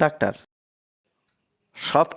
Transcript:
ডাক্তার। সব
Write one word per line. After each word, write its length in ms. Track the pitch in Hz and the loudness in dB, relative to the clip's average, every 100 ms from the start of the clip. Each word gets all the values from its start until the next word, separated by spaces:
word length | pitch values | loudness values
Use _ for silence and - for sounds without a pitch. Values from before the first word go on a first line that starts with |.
ডাক্তার। 280 | 156 - 98 - _ _ _ _ _ _ _ _ _ _ _ _ _ - - | 0 0 -4 -4 _ _ _ _ _ _ _ _ _ _ _ _ _ -14 -2
সব 160 | 143 165 | 0 0